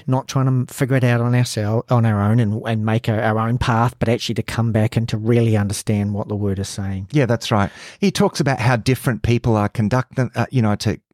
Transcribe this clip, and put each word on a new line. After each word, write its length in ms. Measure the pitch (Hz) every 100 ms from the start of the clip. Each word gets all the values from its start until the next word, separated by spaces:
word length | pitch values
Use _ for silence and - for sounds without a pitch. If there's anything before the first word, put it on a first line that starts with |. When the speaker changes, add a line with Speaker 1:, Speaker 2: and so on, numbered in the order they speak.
| -
Speaker 1:
not 220 | 131 -
trying 380 | 135 131 127 123
to 60 |
figure 240 | - 127 131
it 80 |
out 160 | 123 117
on 120 | 120
oursel-, 520 | 123 123 113 104 110 -
on 160 | 123 113
our 140 | 104
own 180 | 104 120
and, 220 | 104 107 113
and 200 | 110 107
make 220 | 110 -
our, 120 | 107
our 180 | 110 110
own 200 | 113 123
path, 360 | - 113 123 -
but 100 | 113
actually 280 | 120 - 107
to 60 |
come 300 | - - 117
back 240 | 110 107 117
and 100 | 117
to 80 | 110
really 380 | 110 117 117 107
understand 580 | 101 107 - 104 101
what 140 | 101 110
the 80 | 104
word 220 | 101 95
is 100 | 95
saying. 400 | - 98 95 95
Speaker 2:
Yeah, 140 | 147 117
that's 240 | 117 -
right. 200 | 110 98 - - -
He 100 | 196
talks 300 | - 202 -
about 180 | 139 131
how 160 | 117 120
different 460 | 131 127 139 107
people 340 | - 117 123 107
are 120 | 104
conduct 480 | - 104 127 - -
them, 140 | 123
uh, 120 | - -
you 120 | 127
know, 120 | 107 104
to, 220 | 110 - _